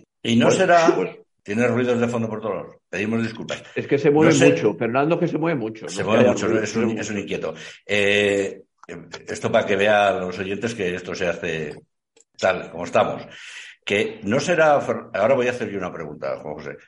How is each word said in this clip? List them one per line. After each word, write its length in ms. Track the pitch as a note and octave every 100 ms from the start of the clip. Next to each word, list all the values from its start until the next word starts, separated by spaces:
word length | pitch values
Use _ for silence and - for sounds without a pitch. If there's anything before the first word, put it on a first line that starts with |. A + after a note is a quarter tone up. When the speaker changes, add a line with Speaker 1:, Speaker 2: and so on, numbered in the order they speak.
| _
Speaker 1:
<laughs> 140 | _
¿Y 120 | A#2 A#2
no 100 | D3+
Speaker 2:
Pues, 120 | -
Speaker 1:
será? 360 | F3+ E3+ E3 -
Speaker 2:
pues 220 | F2 - _ _
Speaker 1:
Tienes 280 | - A2 A#2+
ruidos 280 | A#2 B2 A#2
de 80 | A#2
fondo 220 | A#2+ A2
por 100 | G#2+
todos 160 | G#2+ F2+
lados. 180 | - - _
Pedimos 360 | F2 G#2+ A#2
disculpas. 400 | A2 A2 D#2+ - - -
Speaker 2:
Es 120 | -
que 100 | C#3
se 140 | D3
mueve 220 | D3 D#3+
Speaker 1:
No 40 | D3
sé. 120 | D#3
Speaker 2:
mucho, 240 | - - -
Fernando, 440 | A#2 B2+ D3+ E3
que 80 | E3+
se 120 | -
mueve 200 | D#3+ D3
mucho. 280 | A2 A2+ D2+
Speaker 1:
Se 140 | F#2
Speaker 2:
No 60 | G2
Speaker 1:
mueve 120 | A2+
Speaker 2:
es 20 |
que 60 | A#2+
haya 40 | A#2
Speaker 1:
mucho, 120 | -
Speaker 2:
ruido, 160 | -
Speaker 1:
es 60 | G2+
Speaker 2:
se 80 | A2+
mueve 160 | A2
Speaker 1:
un, 60 | A2
es 100 | G#2
un 60 | G2+
Speaker 2:
mucho. 80 |
Speaker 1:
inquieto. 300 | G2 F2+ D#2+ D#2+ - - -
Eh, 760 | G#2 G2+ G2+ G2+ G2+ F#2+ F#2+ - _ - F2 E2 - -
esto 240 | - A2
para 140 | A2 G#2
que 100 | G2
vean 440 | G#2 G#2 G2+ F#2+
los 180 | F2+ F#2
oyentes 380 | F#2+ G2+ A2+ A2
que 180 | F2+
esto 220 | F2+ F#2+ E2+
se 100 | F2+
hace 460 | E2+ F2 D#2+ D2+ - _ _ _ _ _ -
tal, 320 | G2 F2+ -
como 120 | E2
estamos. 400 | F2 A#2 F#2 - - - - - - -
Que 360 | - G3+ A3 -
no 160 | G3 A3+
será, 400 | - E3 D#3 C#3
Fer-, 280 | B2 G#2+ -
ahora 200 | F#2+ A2
voy 140 | C3 B2
a 40 |
hacer 180 | A#2+ G#2+
yo 80 | G2
una 120 | F2+
pregunta, 440 | D#2+ D#2 C2+ C2+ C2
Juan 140 | D2+ D2+
José. 220 | D2 -